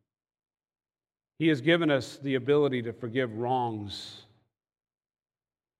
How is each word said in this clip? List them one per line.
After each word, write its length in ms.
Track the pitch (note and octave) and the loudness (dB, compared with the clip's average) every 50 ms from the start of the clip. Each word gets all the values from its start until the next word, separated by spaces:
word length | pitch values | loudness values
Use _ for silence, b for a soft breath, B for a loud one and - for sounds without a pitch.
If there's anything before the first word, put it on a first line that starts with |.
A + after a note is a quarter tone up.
| _ _ _ _ _ _ _ _ _ _ _ _ _ _ _ _ _ _ _ _ _ _ _ _ _ _ _ - | _ _ _ _ _ _ _ _ _ _ _ _ _ _ _ _ _ _ _ _ _ _ _ _ _ _ _ 0
He 100 | D#3 E3 | 2 2
has 120 | D#3 C3 | 2 2
given 300 | B2 D#3 E3+ F3 E3+ D3+ | 4 4 4 4 4 4
us 260 | C#3+ C3 A#2+ - - | 2 2 0 -4 -10
the 180 | - C3+ C#3 C3+ | -8 -4 -2 -2
ability 480 | C3 A#2 B2+ C#3+ D3 D3 C#3+ C3 B2 A2+ | 0 2 4 4 4 4 2 0 -2 -4
to 100 | A#2 A2 | -6 -8
forgive 440 | - - A#2 A2 C3 C3 A#2 G#2+ | -8 -8 -4 -2 -2 -2 -2 -2
wrongs 840 | A2 A#2+ A#2+ C3 C3 B2 A#2 A2 G#2+ G#2 G2 - - - - - - - _ _ _ _ _ _ _ _ _ _ _ _ _ _ _ _ _ _ _ _ _ _ _ _ _ _ _ _ _ _ | -4 -2 -2 0 -2 -2 -2 -4 -6 -8 -8 -10 -12 -14 -16 -18 -20 -20 _ _ _ _ _ _ _ _ _ _ _ _ _ _ _ _ _ _ _ _ _ _ _ _ _ _ _ _ _ _